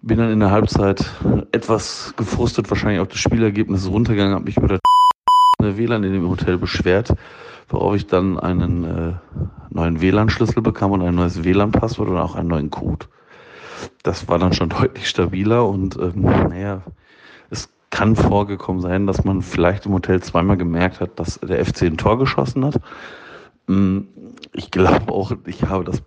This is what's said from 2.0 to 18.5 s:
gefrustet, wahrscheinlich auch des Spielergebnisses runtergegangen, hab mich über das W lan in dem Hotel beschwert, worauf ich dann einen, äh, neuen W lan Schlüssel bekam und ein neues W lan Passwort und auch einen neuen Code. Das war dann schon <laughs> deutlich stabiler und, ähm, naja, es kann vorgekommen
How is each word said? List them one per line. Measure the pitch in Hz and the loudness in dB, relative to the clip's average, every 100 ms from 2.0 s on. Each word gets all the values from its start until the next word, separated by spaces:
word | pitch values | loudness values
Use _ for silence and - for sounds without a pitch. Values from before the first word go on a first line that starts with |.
| - - | -12 -8
gefrustet, | 110 - 120 - 104 | -4 0 0 -2 -2
wahrscheinlich | 98 - 98 | -2 0 0
auch | 95 | -2
des | - | -2
Spielergebnisses | - 113 110 101 - 98 95 | 0 2 0 0 -2 -2 -2
runtergegangen, | 98 117 104 98 | -2 0 2 0
hab | 95 | 0
mich | - - | -2 -2
über | - | 0
das | 92 - - 988 - - - - 1017 | 2 4 6 4 2 2 4 4 4
W | 104 98 117 | 0 0 0
lan | 117 | 0
in | 98 | 0
dem | 98 87 | 0 -2
Hotel | 90 - 90 | -2 0 -2
beschwert, | - - 90 92 - - - - - - _ | -2 -2 2 2 2 -2 -4 -20 -20 -20 _
worauf | - 92 | -2 0
ich | 101 98 | 0 0
dann | 92 95 90 | 0 0 -2
einen, | 85 90 87 87 | -2 0 0 -2
äh, | 82 85 82 90 - - - - - | -2 -4 -4 -6 -10 -8 -8 -10 -10
neuen | - 82 80 | -4 -2 2
W | 90 | 2
lan | 101 110 | 4 2
Schlüssel | - 110 - | 2 0 2
bekam | 110 - 98 | 0 0 0
und | 98 | 2
ein | 87 | 2
neues | 87 87 92 | 2 0 0
W | 85 | 2
lan | 92 104 | 2 2
Passwort | - 117 - 104 | 2 0 -2 -2
und | 90 | 0
auch | 80 | -2
einen | 87 85 | -4 -2
neuen | 82 73 | -2 -2
Code. | - - 78 - _ _ - - - - - - _ | -6 -6 -6 -8 _ _ -20 -20 -20 -20 -16 -16 _
Das | 87 90 - | -4 -4 0
war | 85 | 2
dann | 90 | 2
schon | 90 82 | 2 -2
<laughs> | |
deutlich | 85 135 - - | 0 -2 -2 -6
stabiler | - 87 92 101 120 113 | -2 -2 0 2 2 2
und, | 98 95 - | 0 -2 -2
ähm, | 90 87 | -4 0
naja, | 92 95 90 90 101 95 95 - _ _ - - _ | 2 4 2 -2 -6 -8 -10 -20 _ _ -20 -20 _
es | - - _ _ | -12 -12 _ _
kann | - 104 110 | 0 2 4
vorgekommen | - 101 101 | 4 2 0